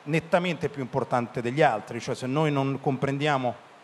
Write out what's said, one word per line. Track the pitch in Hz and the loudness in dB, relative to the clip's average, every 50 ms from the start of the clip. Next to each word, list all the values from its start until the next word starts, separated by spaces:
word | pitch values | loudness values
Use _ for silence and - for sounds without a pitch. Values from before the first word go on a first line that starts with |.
| - | -4
nettamente | 147 160 156 160 165 190 175 180 180 156 - 151 139 | 0 0 0 2 2 2 2 2 0 -2 -2 -4 -4
più | - 139 | -4 -6
importante | 127 117 139 131 117 - 131 123 120 - - 127 | -6 -4 -2 -2 0 0 0 0 0 -2 -4 -4
degli | 113 120 131 156 | -4 0 2 4
altri. | 151 131 110 104 - - 113 117 | 4 4 4 0 -4 -6 -8 -6
Cioè, | - 139 117 | -6 -6 -6
se | - 131 | -4 -4
noi | 127 135 156 160 147 | -2 0 2 2 2
non | 143 139 135 139 135 127 | 2 2 2 0 0 0
comprendiamo | - 147 131 131 139 139 139 139 147 151 143 135 127 120 104 - - - - - | 0 -2 0 0 0 -2 0 0 2 2 2 2 0 -2 -4 -6 -12 -20 -20 -20